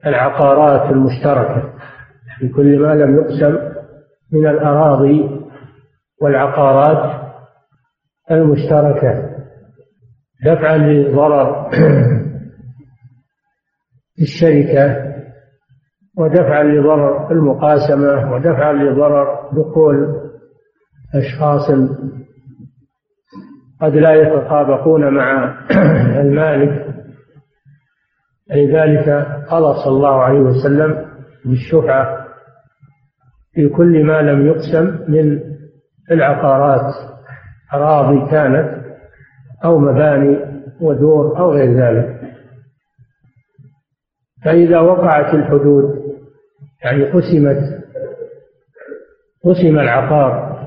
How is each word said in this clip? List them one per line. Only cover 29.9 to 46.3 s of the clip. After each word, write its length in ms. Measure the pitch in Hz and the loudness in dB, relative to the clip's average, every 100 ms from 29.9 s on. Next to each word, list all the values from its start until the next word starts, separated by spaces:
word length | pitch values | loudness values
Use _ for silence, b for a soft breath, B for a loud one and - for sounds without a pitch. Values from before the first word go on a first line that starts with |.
| 135 | 0
الله 260 | 143 135 | 2 2
عليه 180 | 127 139 | 2 2
وسلم 680 | 131 127 143 143 156 - - - - _ 131 | 2 0 0 0 0 -4 -10 -20 -20 _ -6
بالشفعة 800 | 123 - 160 139 131 117 - 113 - _ _ _ _ _ _ _ _ _ _ _ | -6 0 0 2 -2 -2 -8 -16 -20 _ _ _ _ _ _ _ _ _ _ _
في 160 | - 147 | -2 -2
كل 360 | 143 175 160 151 | 2 2 4 2
ما 160 | 156 | 2
لم 260 | 147 139 143 | 0 2 2
يقسم 640 | 165 - 165 180 170 - | 0 -2 -2 -2 -4 -2
من 280 | 151 151 143 - - - _ _ _ _ | 0 0 -2 -8 -16 -20 _ _ _ _
العقارات، 840 | 165 139 139 147 135 143 131 120 - - - B B B B _ | 0 0 0 0 2 2 0 -2 -10 -16 -20 B B B B _
أراضي 580 | 143 151 151 135 139 127 | -4 0 2 2 0 0
كانت 540 | 156 139 139 151 - - - - b b b b - 165 | -2 0 0 -2 -8 -18 -20 -20 b b b b -6 0
أو 140 | 165 | 2
مباني 580 | 143 127 151 139 143 143 - - - - | 2 2 2 2 0 0 -4 -16 -18 -6
ودور 560 | 160 143 147 156 147 170 | -4 0 2 2 0 -2
أو 120 | 180 | 0
غير 220 | 147 127 | 2 2
ذلك. 460 | 123 123 113 - - - - - - _ _ _ _ _ _ 120 _ _ _ - _ _ _ _ _ _ _ 147 | 2 2 0 -2 -8 -18 -20 -20 -20 _ _ _ _ _ _ _ _ _ _ -20 _ _ _ _ _ _ _ 0
فإذا 340 | 165 170 170 | 2 4 4
وقعت 540 | 170 180 180 151 143 | 4 2 2 0 0
الحدود، 840 | 156 139 143 143 143 139 - - - - | -2 0 0 4 2 2 -4 -10 -16 -20